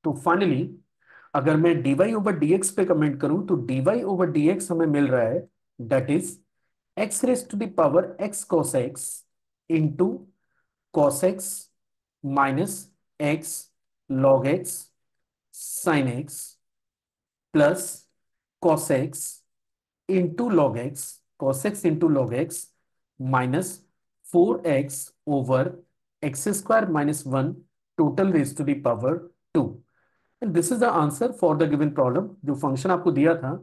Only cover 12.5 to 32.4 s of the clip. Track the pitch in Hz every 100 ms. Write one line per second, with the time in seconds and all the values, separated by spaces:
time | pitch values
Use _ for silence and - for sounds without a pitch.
12.5 | 135 196 - - _ _ _ 147 165 -
13.5 | - - _ _ _ _ 131 135 135 135
14.5 | 180 - - - _ _ _ _ _ _
15.5 | - - - 175 151 131 120 147 - -
16.5 | _ _ _ _ _ _ _ _ _ _
17.5 | 156 147 180 - - _ _ _ _ _
18.5 | _ 175 156 - 135 143 - - - _
19.5 | _ _ _ _ _ - 190 180 170 240
20.5 | 175 139 113 131 - - - _ _ 135
21.5 | 135 208 202 175 156 165 143 120 120 170
22.5 | - - _ _ _ _ _ 131 131 127
23.5 | 147 185 - _ _ _ _ - 175 196
24.5 | - 165 139 139 - - _ - 143 123
25.5 | 131 139 180 _ _ _ _ 147 135 208
26.5 | 202 - 220 185 151 143 151 135 135 135
27.5 | - _ _ _ - 151 - 196 165 135
28.5 | - 143 143 - 113 127 170 - _ _
29.5 | 160 - - _ _ _ _ _ _ 220
30.5 | 156 - 240 240 165 147 143 240 - 170
31.5 | 151 156 143 151 147 127 123 208 -